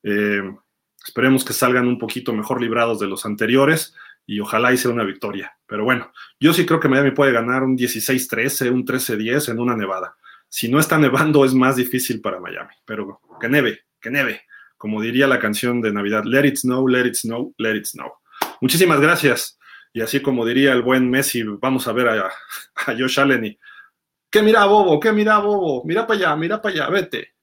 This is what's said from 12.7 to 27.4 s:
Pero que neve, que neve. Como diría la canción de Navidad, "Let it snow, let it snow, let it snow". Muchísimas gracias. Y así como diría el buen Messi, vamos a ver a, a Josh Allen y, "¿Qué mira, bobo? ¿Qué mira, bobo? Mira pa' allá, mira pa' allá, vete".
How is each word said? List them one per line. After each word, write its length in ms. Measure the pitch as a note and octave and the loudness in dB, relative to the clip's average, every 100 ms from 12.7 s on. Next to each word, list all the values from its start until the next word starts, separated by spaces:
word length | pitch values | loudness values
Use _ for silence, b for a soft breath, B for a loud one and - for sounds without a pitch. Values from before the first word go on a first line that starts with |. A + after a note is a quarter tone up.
| _ | _
Pero 360 | - G#2+ G2+ G2 _ - | -12 -10 -10 -14 _ -10
que 80 | A#2 | 0
neve, 360 | C#3+ B2 - _ _ | 2 2 -4 _ _
que 100 | A2+ | -8
neve. 320 | C#3 C3+ - _ B B B | -4 -4 -6 _ B B B
Como 220 | G#2+ G#2+ | -6 -4
diría 260 | A2+ B2 C#3 | -2 2 2
la 120 | B2 | 2
canción 420 | A2 G#2 B2 A#2+ | 0 -2 -2 0
de 120 | A2 | -2
Navidad, 320 | G#2 G2+ G#2+ | -2 -2 -2
"Let 220 | G#2 C3 C#3+ | 2 2 2
it 100 | C#3 | 2
snow, 300 | B2+ B2+ C3 | -2 0 2
let 200 | B2+ B2 | 2 0
it 80 | |
snow, 400 | A2+ A2+ A#2 C3+ - | -2 -6 -6 -8 -6
let 200 | A2+ G#2+ | -4 -4
it 100 | - | -6
snow". 260 | - B1+ - B B B B | -12 -14 -16 B B B B
Muchísimas 400 | B2+ E3 F3+ D3 | 0 4 4 4
gracias. 580 | D3+ F3 C#3+ A#2 - _ B B B | 4 2 2 0 -6 _ B B B
Y 80 | A2+ | -8
así 200 | A2+ C3+ | -4 -2
como 240 | C#3 B2 | -2 -2
diría 280 | A2+ B2 C#3 | 0 2 4
el 100 | B2+ | 2
buen 260 | A#2+ C3 B2+ | 2 2 2
Messi, 340 | C3 C3 B2 | 0 0 -4
vamos 460 | A2 G2+ B2+ C3 B2+ | -6 -4 -2 -2 -2
a 40 | |
ver 160 | A#2 A#2+ | 0 0
a, 180 | A2 F#2+ | 0 -4
a 680 | - - - - - - A#2+ | -8 -16 -18 -16 -8 -6 -2
Josh 200 | B2+ C3 | -2 2
Allen 260 | C#3 B2+ A2 | 2 2 -2
y, 120 | - B B B _ _ _ _ | -10 B B B _ _ _ _
"¿Qué 120 | G#3 | 2
mira, 240 | G#3+ A3 G3+ | 6 6 6
bobo? 340 | G#3 F#3+ D3 | 4 4 2
¿Qué 120 | A3 | 2
mira, 260 | G#3+ G#3 G#3+ | 2 2 2
bobo? 440 | G#3 G3+ F3 B2+ D#3 | 2 -2 -2 -4 -2
Mira 200 | F3+ A3+ | -4 0
pa' 60 | |
allá, 240 | G#3 F3 D3+ | 0 0 0
mira 240 | E3 G#3+ | -2 -2
pa' 80 | G#3+ | -4
allá, 220 | F3+ C#3 | -2 -2
vete". 440 | F#3+ F3+ - - _ | -2 -2 -8 -10 _